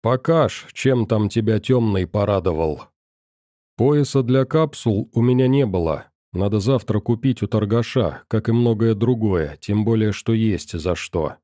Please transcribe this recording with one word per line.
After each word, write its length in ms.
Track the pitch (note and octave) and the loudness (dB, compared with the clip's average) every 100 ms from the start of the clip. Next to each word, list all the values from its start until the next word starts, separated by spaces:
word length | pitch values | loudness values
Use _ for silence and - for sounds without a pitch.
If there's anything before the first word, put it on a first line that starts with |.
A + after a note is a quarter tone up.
"Покаж, 640 | A#2 B2+ - E3 A#2+ - - | 0 -2 0 2 2 -2 -16
чем 320 | - C3+ B2+ A2 | -4 0 0 0
там 240 | A2 G#2 | 0 0
тебя 300 | A#2 A2 G#2+ | 0 0 0
Тёмный 480 | - B2+ A2+ G2 F2+ | 2 2 2 0 -2
порадовал". 760 | G#2+ G2+ G2 F2 D#2+ D#2+ D2 - _ _ _ _ _ _ _ _ - | -2 0 0 0 0 -2 -4 -12 _ _ _ _ _ _ _ _ 0
"Пояса 460 | B2+ D3 C#3 C#3 | 2 2 2 0
для 220 | A#2+ C3 C3 | 2 0 2
капсул 640 | D#3 D#3 - A#2+ G#2 A2 | 0 0 -2 0 0 -2
у 80 | A#2+ | 0
меня 260 | B2 B2+ C3 | 2 4 4
не 180 | C#3 B2 | 2 2
было. 440 | F#2 E2 D2 - _ _ | 0 -2 -4 -8 _ _
Надо 280 | F2+ G2+ G#2 | -4 0 0
завтра 400 | G2+ C3 - G#2 | 0 -2 0 -4
купить 420 | - A#2 C3+ A#2+ | -2 -2 -2 -2
у 60 | G#2 | -2
торгаша, 760 | A2 G2+ A#2 A#2 C3 F2+ - _ | -2 0 -2 0 -2 -2 -4 _
как 220 | A2 - | -4 0
и 20 | |
многое 420 | A#2 A#2 A2 A2+ | 2 2 2 2
другое, 640 | G#2+ A#2 A#2 G#2+ F2+ D2 D2+ | 2 0 0 0 0 -2 -6
тем 240 | - G#2 | -4 0
более, 280 | G#2+ A2+ G#2+ | 2 2 0
что 220 | G2 - | -2 -2
есть 440 | A2+ A2 F2+ - E2+ | 0 0 -2 -6 -6
за 180 | E2 E2+ | -4 -4
что". 400 | - F2 D2 - | -4 -4 -4 -8